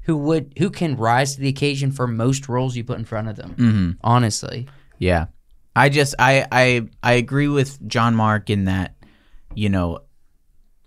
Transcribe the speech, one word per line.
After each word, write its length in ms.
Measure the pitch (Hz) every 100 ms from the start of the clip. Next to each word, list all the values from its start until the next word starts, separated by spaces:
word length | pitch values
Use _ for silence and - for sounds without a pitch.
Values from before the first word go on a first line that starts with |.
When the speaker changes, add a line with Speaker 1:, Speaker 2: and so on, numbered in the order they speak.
Speaker 1:
who 140 | - 151
would, 360 | 143 160 160 -
who 120 | 196
can 260 | - 170 117
rise 400 | 113 120 139 135
to 60 |
the 80 | 135
occasion 420 | 131 147 139 139
for 160 | 139 127
most 400 | 113 123 135 -
roles 260 | 123 131 120
you 60 |
put 140 | 113 101
in 80 | 110
front 220 | 110 113
of 80 | 104
them, 200 | - -
Speaker 2:
Mm-hmm. 340 | 117 104 87 92
Speaker 1:
honestly. 640 | 113 120 117 - - - 127 - - -
Speaker 2:
Yeah. 280 | 90 85 - - _ - _ 120
I 140 | 139
just, 260 | 143 139 -
I, 260 | 127 135 -
I, 360 | 127 127 120 113 -
I 100 | 123
agree 340 | 123 117 139 147
with 380 | 143 135 - 107
John 280 | 120 117 113
Mark 340 | 107 107 -
in 160 | 101 95
that, 300 | 95 87 - - _ _ - - -
you 140 | 104
know, 300 | 95 87 85 - _ _ _ _ _ _ _